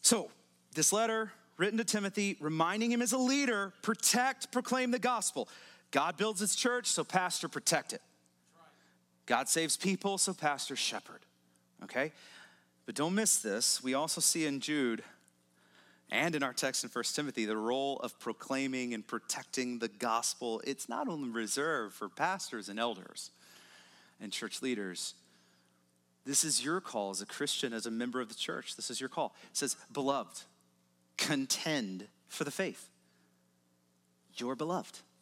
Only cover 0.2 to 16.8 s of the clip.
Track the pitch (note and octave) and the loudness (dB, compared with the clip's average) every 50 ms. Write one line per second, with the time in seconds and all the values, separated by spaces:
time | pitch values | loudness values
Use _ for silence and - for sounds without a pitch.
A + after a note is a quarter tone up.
0.2 | E3 - - - _ _ _ _ _ _ - D#3 D#3 - G3 G#3+ A3+ A3+ A3 A3 | 2 -4 -10 -18 _ _ _ _ _ _ 0 4 4 6 6 4 4 4 2 0
1.2 | A3 G#3 - - - _ _ - F3 G#3 G#3+ A3+ A3+ - - G#3+ G3 G3 F#3+ G#3 | -2 -4 -8 -18 -20 _ _ 0 0 2 2 0 0 2 0 0 0 0 0 2
2.2 | G3+ G3 F#3 - D3+ D3+ D#3+ D#3+ D#3+ E3+ G3 G#3+ A3+ A#3 A#3+ A#3 A#3+ G#3 A3+ C4 | 0 0 0 0 -2 -2 2 4 4 4 4 2 2 2 4 2 2 2 2 4
3.2 | B3+ B3 C4+ C#4+ C#4+ B3+ A3+ G3+ G3 F#3+ - - - - A3+ - - - - B3 | 4 4 4 4 4 2 2 0 0 -4 -6 -4 -2 -2 0 2 4 4 4 4
4.2 | B3 C4+ C4 - - - - B3 B3 - B3 C4 B3+ B3 A#3+ - F#3 B3 B3 A3 | 4 2 0 -2 -10 -2 -2 -2 0 2 0 2 2 2 2 2 2 2 2 2
5.2 | F#3 - - - G#2+ - - - - - - - _ _ - C#3 D3 E3+ E3 - | 0 -2 -2 -4 -6 -6 -8 -20 -20 -20 -20 -20 _ _ 0 2 2 2 0 0
6.2 | G3+ A3 G#3+ F3+ G#3 G3+ - - - A#3+ B3 B3 G#3+ - - - D3+ - - F#3 | 0 0 0 0 0 0 0 2 2 2 2 2 2 0 0 0 0 2 2 2
7.2 | F#3 F3 F3 - - D#3 - C#3+ - - E3+ C#3+ - - - - - _ _ _ | 2 2 -2 -2 -4 -4 -6 -2 2 2 2 2 0 -2 -10 -10 -10 _ _ _
8.2 | _ _ _ _ _ _ _ - - - - _ _ _ _ _ _ _ _ _ | _ _ _ _ _ _ _ -20 -20 -20 -20 _ _ _ _ _ _ _ _ _
9.2 | _ - A#2+ A#2+ C3+ - - E3 D#3+ D3+ - - - F#3+ F#3+ F3+ - G3+ G3 F#3 | _ 2 2 4 4 4 2 2 4 2 0 2 2 2 2 2 0 -2 2 2
10.2 | - G3+ F#3 - - D3+ C#3+ C3+ - - C#3 A#2+ - - A2+ G2+ - - - - | 2 0 0 0 0 0 0 0 -4 -4 -2 -2 -2 -2 -2 -4 -8 -10 -20 -20
11.2 | - _ _ _ _ _ _ _ _ _ _ - - G2+ - A#2+ C#3 D#3 - - | -20 _ _ _ _ _ _ _ _ _ _ -16 -14 -4 -2 -2 -2 -2 -4 -12
12.2 | - - - - - - - _ _ _ _ _ _ - G#2 A2 D3 E3+ F#3+ G#3 | -20 -20 -20 -20 -20 -20 -20 _ _ _ _ _ _ -8 -2 0 0 2 2 4
13.2 | A3 - - - - G#2+ G2 A2+ B2 - - - C3 B2+ C3 C3+ D#3 D#3 - E3+ | 4 4 4 2 2 0 0 2 2 2 2 2 0 0 0 0 0 0 0 2
14.2 | D3+ - - E3+ D#3 D3 C#3 C3+ A#2+ - D3+ D3 C3 A#2+ A2+ A2 - - - _ | 4 4 4 4 2 0 0 -2 -2 0 2 2 2 2 2 -2 -6 -12 -20 _
15.2 | _ _ _ _ _ _ _ _ _ _ _ - - - - _ _ - - A2+ | _ _ _ _ _ _ _ _ _ _ _ -20 -20 -20 -20 _ _ -2 0 2
16.2 | D3 E3+ D#3+ D3 C#3 B2+ B2 - - C3 B2+ - | 2 2 2 0 0 0 -2 0 0 0 0 0